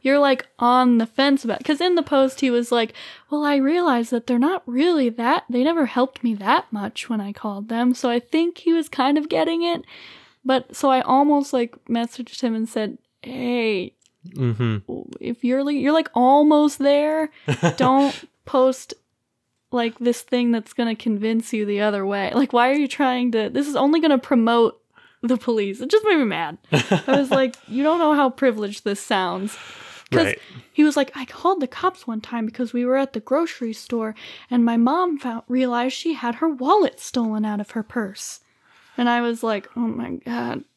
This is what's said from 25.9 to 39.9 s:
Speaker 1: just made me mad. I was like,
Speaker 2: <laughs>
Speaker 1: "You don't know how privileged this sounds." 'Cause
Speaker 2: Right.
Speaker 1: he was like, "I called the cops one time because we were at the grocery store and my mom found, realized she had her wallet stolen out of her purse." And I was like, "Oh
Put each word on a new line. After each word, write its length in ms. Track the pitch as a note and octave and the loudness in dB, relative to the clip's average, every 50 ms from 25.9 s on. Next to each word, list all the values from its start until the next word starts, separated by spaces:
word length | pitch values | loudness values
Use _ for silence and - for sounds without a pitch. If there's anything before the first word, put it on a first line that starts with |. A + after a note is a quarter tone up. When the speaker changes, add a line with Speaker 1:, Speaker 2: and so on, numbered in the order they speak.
Speaker 1:
just 140 | F#4 G#4+ G#4+ | 2 2 4
made 120 | G#4+ F#4+ D#4 | 4 2 2
me 60 | C4 | 2
mad. 340 | G#3 D#3+ D#3+ E3 D3+ E3 - _ _ | 0 -2 -4 -6 -6 -8 -12 _ _
I 300 | D#3+ D3+ - - G3+ E3+ - - C4 C#4+ | 0 0 2 2 0 0 2 0 2 2
was 120 | C#4 C4 | 2 2
like, 240 | C#4+ C4+ C4 B3+ - - | 2 2 2 0 -2 -10
Speaker 2:
<laughs> 60 | _ - | _ -8
Speaker 1:
"You 140 | A3 B3+ C#4+ | -4 0 2
don't 140 | D4+ E4 E4+ | 2 2 2
know 140 | E4 D4+ D4+ | 2 2 4
how 160 | C#4+ C#4+ C4 | 4 2 0
privileged 520 | C4 - C#4 B3+ A3 G#3+ G#3 G3 G#3 - _ | 0 2 0 0 0 0 -6 -8 -8 -8 _
this 160 | G#3 G3+ G3+ | -6 -6 -6
sounds." 560 | - - A3+ F#3+ F#3 F3 F3 F#3 G3 G#3+ - - - - - - - - - - - _ | -4 -2 -2 0 0 -2 -4 -6 -8 -8 -10 -12 -18 -18 -20 -20 -20 -20 -20 -20 -10 _
'Cause 140 | - - E4 | 0 2 2
Speaker 2:
Right. 120 | - - - - - - B2 - _ | 2 -2 -4 -10 -20 -20 -20 -20 _
Speaker 1:
he 100 | _ - D4+ | _ 2 2
was 120 | D4+ C#4+ | 4 4
like, 140 | D4 C4+ - - | 0 -2 -2 -4
"I 80 | C#4+ C4 | -12 -12
called 360 | - - - - F4 G4 F4 | -12 -14 -2 0 0 0 0
the 60 | C4+ B3 | -2 -6
cops 380 | - - - F#4 F#4 - - | -6 -2 -4 -4 -4 -4 -10
one 140 | - A3+ A3 | -8 -8 -8
time 260 | G#3+ - A#3+ A#3 A3 | -8 -8 -6 -6 -6
because 260 | G#3+ - - B3+ A3 | -6 -4 -6 -6 -4
we 120 | - A#3+ B3 | -2 -2 0
were 120 | B3 B3+ | 2 2
at 160 | C4+ C#4 C4+ | 0 0 -2
the 80 | - A3+ | -4 -12
grocery 520 | G#3+ - B3+ D4+ E4+ D#4+ - - B3 A3+ | -4 -2 0 0 0 -2 -6 -8 -8 -8
store 420 | A3 - - - B3 A3+ A3 A3 G#3+ - - - - - - _ | -8 -10 -10 -6 -6 -4 -4 -6 -8 -12 -18 -20 -20 -20 -10 _
and 140 | B3+ A#3+ A#3 | 2 2 2
my 120 | A#3 A#3 | 2 4
mom 420 | A#3 A#3 B3 D4 F4 F#4 F4 D#4 C#4 | 2 2 2 2 2 0 0 -2 -4
found, 240 | - B3 A3+ A#3 - - | -6 -8 -10 -10 -8 -4
realized 460 | A#3+ B3+ C4 B3 A#3+ A#3+ A#3+ C4 B3+ | 0 0 0 0 0 -2 -2 -2 -4
she 180 | - - E4+ D#4 | -4 -4 -6 -4
had 220 | B3 - A#3+ A#3 | -4 -4 -6 -4
her 120 | - D#4+ E4 | -2 -2 -2
wallet 500 | D4 B3 B3+ C#4+ F#4+ G#4+ F4+ - - - | -2 -2 0 2 4 4 4 2 0 -6
stolen 440 | - - - B3+ A#3 A3 G#3+ G#3+ G#3+ | -16 -6 -4 -2 -2 -2 -2 -2 -2
out 160 | G#3+ G#3 G#3 | -2 -4 -6
of 120 | G#3 - | -8 -6
her 100 | - A3+ G#3 | -8 -8 -8
purse." 560 | _ - A#3+ A3+ F#3+ G3 - - - - - _ _ _ _ _ _ _ _ _ _ _ - | _ -6 -6 -6 -6 -10 -12 -14 -14 -14 -16 _ _ _ _ _ _ _ _ _ _ _ -2
And 100 | A#3+ A#3+ | 0 0
I 120 | A#3+ A#3+ | 2 0
was 240 | A#3+ A#3 A#3 A3+ - | 0 -2 -4 -2 -2
like, 240 | A3+ G#3+ G3+ G3 - - | -4 -4 -4 -6 -10 -6
"Oh 40 | A#3+ A#3+ A3+ | -4 -4 -4